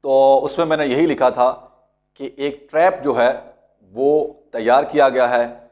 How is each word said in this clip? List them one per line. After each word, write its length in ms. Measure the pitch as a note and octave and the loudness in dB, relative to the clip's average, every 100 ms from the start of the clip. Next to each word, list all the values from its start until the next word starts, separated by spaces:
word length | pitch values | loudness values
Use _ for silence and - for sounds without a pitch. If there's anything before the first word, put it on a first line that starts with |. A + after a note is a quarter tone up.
तो 320 | C#3 C3+ C3+ C3+ | 0 2 4 2
उसमें 260 | C#3 - E3 | 0 -4 -2
मैंने 200 | D#3 D3 | -2 -2
यही 200 | B2+ E3 | 0 0
लिखा 240 | C#3+ C3 | 2 0
था 200 | B2 B2 C3 - _ _ _ _ _ | 2 -2 -2 -16 _ _ _ _ _
कि 140 | C#3 - | -16 -8
एक 260 | C#3 C#3+ _ | -8 -8 _
ट्रैप 300 | D3+ F3+ F#3 | 0 0 0
जो 100 | C#3+ | -4
है 160 | B2 A#2+ - - _ _ _ _ | 0 0 -2 -12 _ _ _ _
वो 200 | G2+ C#3 D3+ D3 - _ | -4 0 0 -2 -10 _
तैयार 320 | A#2+ A2+ B2+ C#3 | -6 0 0 2
किया 220 | D3 C#3 | 0 2
गया 160 | B2+ B2 | 2 0
है 160 | B2 A#2+ A#2+ - | 0 -4 -8 -20